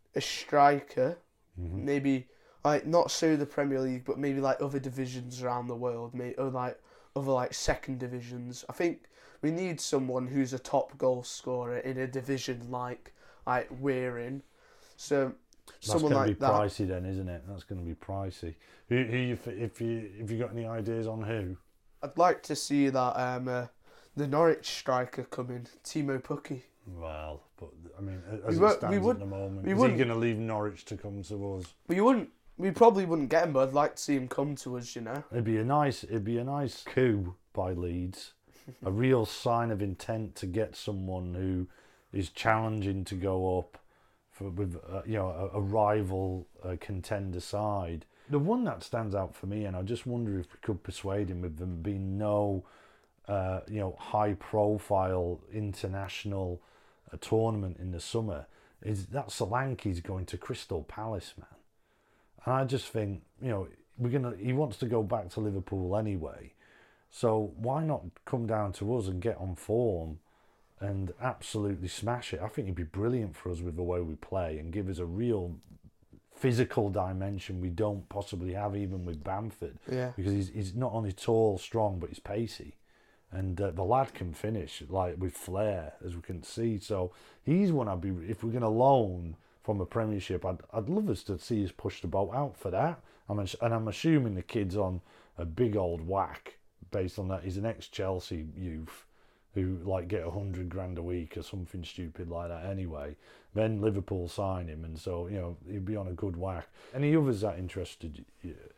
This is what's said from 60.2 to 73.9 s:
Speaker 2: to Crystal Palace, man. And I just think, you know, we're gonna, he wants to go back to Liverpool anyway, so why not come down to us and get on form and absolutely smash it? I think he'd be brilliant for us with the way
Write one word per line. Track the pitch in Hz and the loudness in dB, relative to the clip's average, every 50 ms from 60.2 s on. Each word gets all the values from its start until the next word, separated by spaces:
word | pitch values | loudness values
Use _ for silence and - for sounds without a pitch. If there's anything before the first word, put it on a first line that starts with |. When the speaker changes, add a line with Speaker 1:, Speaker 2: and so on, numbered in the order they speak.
| 92 - | -6 -6
Speaker 2:
to | - 92 | -8 -8
Crystal | - - 123 - - - 98 82 76 | -6 -6 -8 -8 -6 -6 -4 -4 -6
Palace, | - - - 110 113 110 90 - - - - | -6 -8 -8 -6 -4 -4 -6 -8 -10 -14 -18
man. | 82 - - - _ _ _ _ _ _ _ _ _ _ _ _ _ _ _ - - | -20 -20 -20 -20 _ _ _ _ _ _ _ _ _ _ _ _ _ _ _ -8 -2
And | 120 127 | 0 2
I | 135 135 | 2 2
just | 123 135 120 - - | 2 0 -2 -2 -2
think, | - 113 107 101 98 90 - _ _ - | -2 -2 -2 -2 -2 -6 -10 _ _ -8
you | 131 127 | -4 -2
know, | 110 98 92 - - - _ _ _ - | -2 -2 -4 -6 -10 -18 _ _ _ -2
we're | 120 120 | -2 0
gonna, | 123 143 123 120 113 90 | 2 0 0 -2 -4 -4
he | 101 123 127 | -2 0 2
wants | 139 156 135 104 - | 2 2 0 -2 -4
to | 131 | -2
go | 113 120 113 107 | 0 2 2 2
back | 90 123 110 95 90 | 2 0 -2 -2 -2
to | - 117 | -4 -2
Liverpool | 107 107 98 98 92 - 101 95 92 90 98 | -2 0 -2 -2 -4 -4 -2 -2 0 0 0
anyway, | 107 110 107 98 90 76 69 - - - - - _ _ - - - - _ _ _ _ _ | 0 0 0 -2 -2 -4 -6 -8 -10 -16 -18 -20 _ _ -20 -20 -20 -20 _ _ _ _ _
so | - - - 117 110 107 107 98 - - | -6 0 2 4 4 4 2 0 -4 -4
why | 110 123 135 156 165 | -2 0 0 2 2
not | 156 143 117 87 87 - - - | 0 0 -2 -4 -8 -14 -14 -8
come | - - 123 117 104 | -4 -2 -2 0 0
down | 110 107 104 101 92 | 0 0 0 0 -2
to | - 101 104 123 123 | -2 -2 0 0 0
us | 101 95 | 0 -2
and | 92 90 | -2 -2
get | 90 117 104 85 | 0 -2 -2 -2
on | 90 92 87 | -4 -6 -6
form | - - - 110 120 123 113 95 85 80 80 78 80 _ _ _ _ _ _ _ _ _ _ _ - | -6 -2 0 2 4 4 2 2 0 -2 -6 -8 -10 _ _ _ _ _ _ _ _ _ _ _ -6
and | 101 101 98 98 95 87 - - | -4 -2 -2 -2 -2 -4 -4 -4
absolutely | 117 127 117 - - - - 107 104 101 98 85 92 87 | -4 -4 -4 -4 -8 -6 -2 -2 0 0 -2 -2 -4 -6
smash | - - 101 110 120 120 - - - | -6 -4 -2 -2 -2 -2 -2 -6 -6
it? | 82 | -6
I | 92 107 | -6 -6
think | - - 117 95 | -4 -4 -4 -4
he'd | 90 | -2
be | 85 87 | -4 -4
brilliant | 78 - 98 104 120 127 123 110 92 78 | -4 -2 0 0 2 2 2 0 -2 -6
for | - - 90 | -8 -6 -6
us | 87 80 | -6 -4
with | 87 87 78 | -4 -4 -4
the | 85 90 | -2 -2
way | 87 | 0